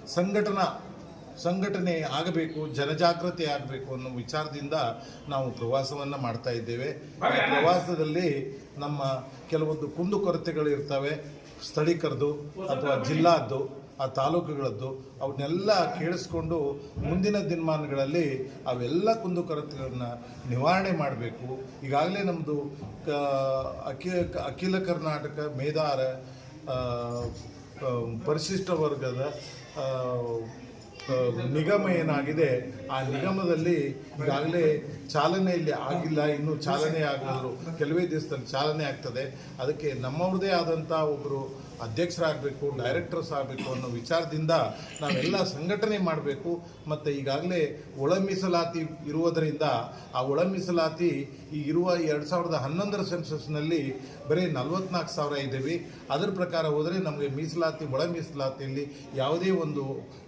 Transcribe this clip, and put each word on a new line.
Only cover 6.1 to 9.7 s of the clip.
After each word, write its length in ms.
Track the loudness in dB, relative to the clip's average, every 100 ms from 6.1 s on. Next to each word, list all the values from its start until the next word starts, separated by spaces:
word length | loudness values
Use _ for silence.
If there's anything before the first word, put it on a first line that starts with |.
ಮಾಡ್ತಾ 360 | -2 -2 -2 -2
ಇದ್ದೇವೆ. 400 | -2 -2 -2 -4 -6 -10 -2 2
ಆ 20 |
ಪ್ರವಾಸದಲ್ಲಿ 1300 | 4 4 6 6 6 4 0 2 2 2 2 -2 -8 -12 -8
ನಮ್ಮ 240 | -4 -2 0 -2 -4 -14 -2
ಕೆಲವೊಂದು 380 | 0 2